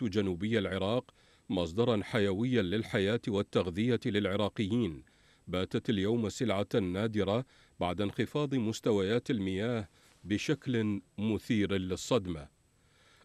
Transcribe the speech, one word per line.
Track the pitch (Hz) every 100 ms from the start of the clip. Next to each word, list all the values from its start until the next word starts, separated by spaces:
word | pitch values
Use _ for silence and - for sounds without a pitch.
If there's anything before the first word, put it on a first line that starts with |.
جنوبي | 120 98 98 85 107 110
العراق | 98 95 95 120 - _ _ _ _
مصدرًا | 92 87 87 120 110
حيويًا | 95 123 101 95 123 123
للحياة | 92 101 113 120 98 117 -
والتغذية | 101 101 120 90 87 117 113 123
للعراقيين، | 104 101 101 104 - 101 117 107 71 - _ _ _ -
باتت | 87 95 120 -
اليوم | 104 98 120 107
سلعة | - 117 98 104
نادرة | 131 92 90 113 104 95 107 135 - - _
بعد | 87 90
انخفاض | 104 - 107 147 147
مستويات | 135 110 113 - 104 95 117 -
المياه | 127 95 95 113 120 101 _ _ _
بشكل | 87 104 - 156 - 120 107 101 - -
مثير | 107 101 - 113 98
للصدمة. | 98 92 92 - 127 92 80 71 _ _ _ _ _ _ _